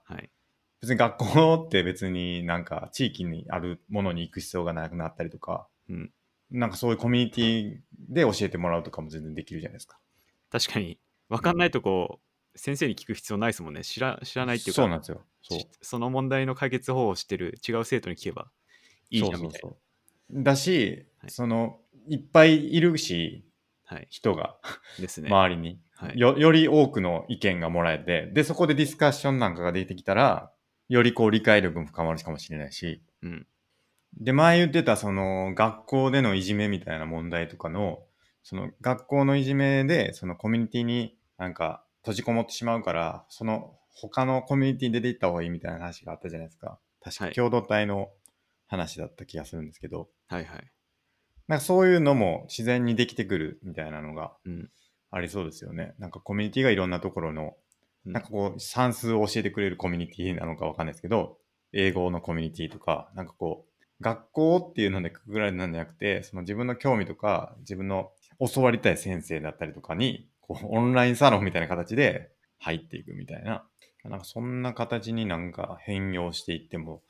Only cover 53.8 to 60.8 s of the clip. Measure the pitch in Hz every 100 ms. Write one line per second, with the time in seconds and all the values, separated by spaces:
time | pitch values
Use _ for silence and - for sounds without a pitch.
53.8 | 78 78 76 78 80 - 90 85 - _
54.8 | _ _ _ 95 85 98 82 - - 82
55.8 | 85 - 92 - - 101 107 131 131 98
56.8 | 92 87 95 90 82 78 78 - _ _
57.8 | _ _ 95 110 - 107 101 98 - -
58.8 | 123 110 117 110 104 113 101 95 98 90
59.8 | 95 87 85 - 92 87 82 80 80 78